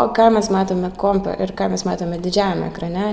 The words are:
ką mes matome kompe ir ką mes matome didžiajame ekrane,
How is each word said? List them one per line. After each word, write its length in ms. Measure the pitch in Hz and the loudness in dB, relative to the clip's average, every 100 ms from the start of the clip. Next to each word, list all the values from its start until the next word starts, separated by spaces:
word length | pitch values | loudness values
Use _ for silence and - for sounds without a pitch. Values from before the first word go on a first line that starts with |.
| 233 220 | 4 6
ką 140 | 226 | 6
mes 160 | 220 208 | 6 2
matome 420 | 190 190 185 180 185 | 0 0 -2 -2 -2
kompe 400 | 202 196 190 180 | 0 0 0 -2
ir 140 | 190 | -4
ką 160 | - 196 | -2 -2
mes 140 | 185 | -2
matome 320 | 185 180 170 170 | -2 -2 -4 -4
didžiajame 520 | 180 190 196 170 165 | -2 0 0 0 -4
ekrane, 400 | 160 170 175 208 | -6 -6 -2 -2